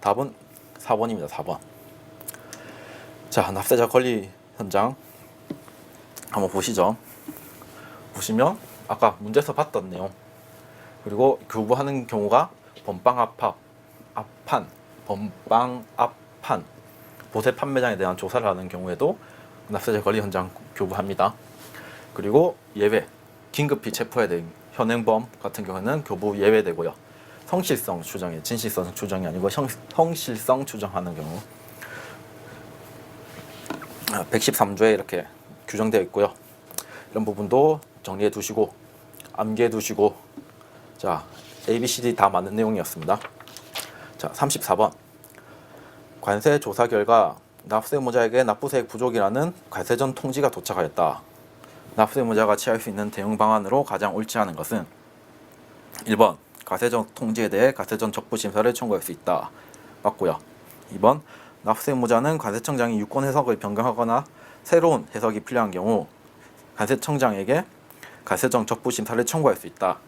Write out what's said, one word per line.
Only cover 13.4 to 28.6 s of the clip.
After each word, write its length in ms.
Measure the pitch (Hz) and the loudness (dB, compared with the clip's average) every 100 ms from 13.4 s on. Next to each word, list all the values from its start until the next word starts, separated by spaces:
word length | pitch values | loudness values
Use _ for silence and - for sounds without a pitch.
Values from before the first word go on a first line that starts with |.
| 113 90 - - - - - | -4 -4 -16 -20 -20 -20 -14
압판, 540 | - 113 - - - 92 - - - - | -14 -14 -16 -4 -2 -4 -16 -20 -20 -8
범빵 760 | 101 104 - - 113 123 123 110 - | -6 -6 -10 0 2 2 -4 -12 0
압판, 680 | 120 - - - - 139 - - - - - - - | 0 0 -20 -18 -4 -4 -4 -20 -20 -20 -20 -20 -8
보세 240 | 110 110 123 | -2 0 0
판매장에 420 | 139 135 123 101 | 0 0 0 0
대한 200 | 95 90 | -2 -2
조사를 280 | 95 123 110 | -2 -2 0
하는 220 | 92 92 | -2 -4
경우에도 500 | 90 90 87 - - - - - - - | -10 -8 0 0 -2 -10 -20 -20 -20 -8
납세자 340 | 104 - 107 | -6 -2 0
권리 180 | 98 107 | 2 0
현장 300 | 104 92 92 - - - | 0 -2 -4 -8 -18 -6
교부합니다. 580 | 95 95 98 92 92 - - - - - - - - | -4 -2 -4 0 0 0 -20 -20 -20 -18 -18 -18 -18
그리고 420 | - 101 123 170 - - 104 | -8 4 4 4 0 -14 0
예외, 320 | 104 110 - - - - - | 2 2 -2 -16 -20 -20 -12
긴급히 400 | - 147 139 - | -2 0 0 -2
체포해야 360 | - 117 127 107 | -6 -4 0 0
될 160 | 87 85 - - | 0 -6 -16 -20
현행범 520 | - 117 117 110 110 117 - | -4 0 0 2 2 0 -10
같은 220 | - - | -10 -8
경우에는 400 | 98 95 101 151 | -8 -6 -2 -4
교부 340 | 147 98 104 101 | -4 -4 -2 4
예외되고요. 540 | 101 110 92 82 82 - - - - - - | 6 6 4 -2 -4 -6 -20 -20 -20 -20 -4
성실성 560 | 180 185 127 - 87 | -2 0 -2 -2 -6
추정이, 400 | 82 98 90 82 | -8 -8 -8 -8
진실성 500 | 76 117 | -6 -4